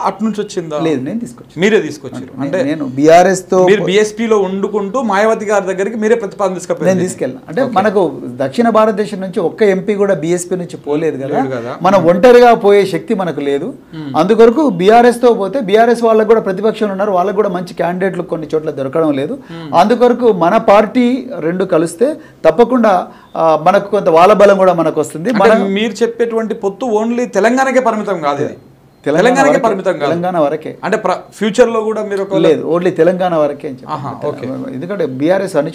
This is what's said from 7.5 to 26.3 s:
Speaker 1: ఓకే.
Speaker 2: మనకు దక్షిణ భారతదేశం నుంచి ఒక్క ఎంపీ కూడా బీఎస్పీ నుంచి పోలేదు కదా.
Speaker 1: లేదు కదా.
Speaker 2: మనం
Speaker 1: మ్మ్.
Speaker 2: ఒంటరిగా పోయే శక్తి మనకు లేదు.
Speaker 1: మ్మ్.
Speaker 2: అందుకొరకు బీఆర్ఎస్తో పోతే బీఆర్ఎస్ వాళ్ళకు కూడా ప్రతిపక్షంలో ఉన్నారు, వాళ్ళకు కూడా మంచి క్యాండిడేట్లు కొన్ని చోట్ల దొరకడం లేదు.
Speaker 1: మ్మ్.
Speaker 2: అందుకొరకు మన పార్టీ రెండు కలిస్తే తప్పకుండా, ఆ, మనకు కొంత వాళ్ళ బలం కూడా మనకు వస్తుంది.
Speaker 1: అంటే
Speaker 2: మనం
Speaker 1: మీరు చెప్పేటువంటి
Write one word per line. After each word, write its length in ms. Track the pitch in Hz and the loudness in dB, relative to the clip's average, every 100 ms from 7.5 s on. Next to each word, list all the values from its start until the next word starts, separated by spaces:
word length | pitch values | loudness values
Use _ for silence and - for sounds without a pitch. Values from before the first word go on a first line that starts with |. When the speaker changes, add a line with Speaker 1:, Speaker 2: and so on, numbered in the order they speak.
| 165 | -4
Speaker 1:
ఓకే. 120 | 262 | -2
Speaker 2:
మనకు 480 | 185 208 202 165 135 | 0 0 0 -2 -4
దక్షిణ 460 | 135 123 135 240 233 | -12 -6 -4 0 0
భారతదేశం 520 | 214 220 202 208 196 | 2 2 0 -6 -6
నుంచి 180 | 190 208 | -8 -4
ఒక్క 240 | 165 - | -4 0
ఎంపీ 320 | 208 190 196 202 | 0 0 -2 -2
కూడా 180 | 202 | 0
బీఎస్పీ 420 | 180 160 175 175 180 | 0 -2 -4 -4 -8
నుంచి 220 | 170 - | -8 -12
పోలేదు 400 | - 147 160 135 | -6 -2 -2 -4
కదా. 240 | 135 143 | -4 -4
Speaker 1:
లేదు 140 | 135 127 | -4 -6
కదా. 200 | 120 151 | -8 -4
Speaker 2:
మనం 180 | 175 202 | 2 4
Speaker 1:
మ్మ్. 100 | 165 | 4
Speaker 2:
ఒంటరిగా 440 | 185 247 240 240 | 4 6 8 8
పోయే 320 | 226 202 202 190 | 6 4 4 2
శక్తి 280 | - - | -2 -4
మనకు 260 | 208 180 143 | -4 -4 -4
లేదు. 340 | 139 139 190 - - | -2 -2 -4 -12 -18
Speaker 1:
మ్మ్. 220 | 160 147 147 | -14 -6 -2
Speaker 2:
అందుకొరకు 520 | 185 220 226 240 294 | 2 6 6 6 0
బీఆర్ఎస్తో 640 | 175 185 233 240 233 247 | 2 4 6 4 4 2
పోతే 260 | 208 190 269 | 2 -2 -4
బీఆర్ఎస్ 440 | 196 208 233 233 | 0 2 4 2
వాళ్ళకు 240 | 233 220 214 | 2 2 4
కూడా 140 | 226 | 2
ప్రతిపక్షంలో 500 | 196 185 220 214 214 | 2 -2 -2 -2 -4
ఉన్నారు, 200 | 190 208 | -2 -2
వాళ్ళకు 240 | 180 190 196 | 0 0 -2
కూడా 140 | 202 | -2
మంచి 240 | 180 180 | -4 -8
క్యాండిడేట్లు 500 | - 170 180 190 175 | -6 -4 -2 -4 -4
కొన్ని 240 | 170 160 151 156 | -6 -8 -4 -6
చోట్ల 160 | 151 | -4
దొరకడం 400 | 139 135 160 156 | -6 -4 -2 0
లేదు. 220 | 135 151 | -2 -4
Speaker 1:
మ్మ్. 400 | 277 - 165 160 160 | -8 -12 -16 -4 0
Speaker 2:
అందుకొరకు 560 | 202 233 247 240 240 | 0 2 2 2 2
మన 260 | 190 165 214 | 2 2 2
పార్టీ 680 | 226 202 208 254 240 254 - 175 | 4 4 4 0 0 -2 -6 -6
రెండు 260 | 156 180 190 | -4 -4 0
కలిస్తే 500 | 160 165 - 262 311 - _ 160 | 0 0 -2 -2 -2 -14 _ 0
తప్పకుండా, 640 | 160 233 254 220 185 - - _ - | 4 2 4 2 2 -2 -12 _ -2
ఆ, 260 | 165 156 165 | 0 2 2
మనకు 240 | 196 196 | 2 0
కొంత 180 | 202 175 | -2 2
వాళ్ళ 240 | 160 180 | 6 6
బలం 240 | 208 202 196 | 6 6 6
కూడా 160 | 185 | 4
మనకు 260 | 170 160 151 | 2 0 -2
వస్తుంది. 300 | 139 156 185 | -4 -4 -4
Speaker 1:
అంటే 140 | 220 | 2
Speaker 2:
మనం 300 | 196 220 196 | 4 4 2
Speaker 1:
మీరు 300 | 196 226 196 | -2 -2 -2
చెప్పేటువంటి 500 | 233 233 233 | -4 -2 -2